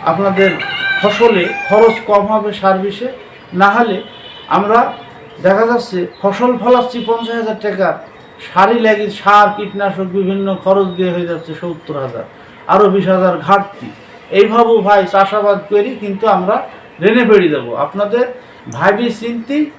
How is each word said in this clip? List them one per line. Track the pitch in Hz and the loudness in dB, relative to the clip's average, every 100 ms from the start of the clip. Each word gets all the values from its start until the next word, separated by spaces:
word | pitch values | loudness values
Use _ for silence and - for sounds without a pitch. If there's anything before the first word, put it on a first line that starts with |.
আপনাদের | 160 165 196 185 190 160 - - - - | -2 -2 -2 2 0 0 -8 -6 -4 0
ফসলে | 208 202 233 196 170 - - | -2 2 2 2 -2 -4 0
খরচ | 208 226 226 - | 4 4 2 0
কম | 208 202 | 0 2
হবে | 214 208 | -2 -2
সার | - 190 185 | -2 0 0
বিষে। | 196 - 254 262 - - - | -2 -6 -10 -10 -18 -20 -10
না | 180 202 | 2 2
হলে | 220 233 190 - - - - - | 2 0 -2 -8 -20 -20 -20 -4
আমরা | 165 208 233 262 - - - - - | -2 2 2 2 -4 -18 -20 -20 -2
দেখা | 170 196 226 | 0 2 2
যাচ্ছে | 240 - 180 175 - | 0 -2 -6 -6 -4
ফসল | 196 196 247 247 | -4 0 0 0
ফলাচ্ছি | 233 247 247 240 220 | 2 2 2 -6 -4
পঞ্চাশ | 226 226 233 | -4 -4 -6
হাজার | 220 202 | -6 -4
টাকা, | 208 185 175 - - - - - - | -6 -2 -2 -2 -12 -20 -20 -20 -4
সারই | 180 202 233 | 2 2 4
লাগে, | 220 208 208 | 2 2 -2
সার, | - 196 208 208 208 | -2 4 6 4 0
কীটনাশক, | 202 196 196 190 | -8 -4 -4 -4
বিভিন্ন | 185 190 185 196 196 | -4 -2 -2 -2 -4
খরচ | 185 190 196 185 | -2 2 2 2
দিয়ে | 175 185 | -2 -2
হয়ে | 175 170 | -2 -4
যাচ্ছে | 165 165 | -8 -10
সত্তর | 156 175 156 - 143 | -10 -10 -10 -10 -8
হাজার, | 131 117 - - - - - | -8 -10 -14 -18 -20 -16 0
আরও | 190 202 | 4 4
বিশ | 196 175 | 2 2
হাজার | 185 185 170 | 2 2 0
ঘাটতি। | 139 196 - - 123 - - - - | 0 0 0 -12 -16 -18 -20 -20 -2
এইভাবেও | 190 220 226 233 226 | 2 4 4 4 4
ভাই | 190 202 180 | 4 2 4
চাষাবাদ | 196 196 208 202 196 - | 2 2 2 0 0 0
করি, | 208 247 247 | 0 0 -6
কিন্তু | 202 196 220 | -8 -2 0
আমরা | 185 185 220 - - - - | 0 0 -2 -4 -18 -20 -2
রেনে | 185 240 | 2 2
বেড়ে | 220 202 175 | 4 4 4
যাবো। | 143 117 | -2 -4
আপনাদের | 117 147 196 202 233 494 - - - - | -4 -4 -4 -2 0 -2 -6 -20 -20 -14
ভাবি | 120 180 202 240 | -2 0 0 -2
চিন্তি | - 233 233 226 294 302 | -4 -8 -8 -4 -2 -2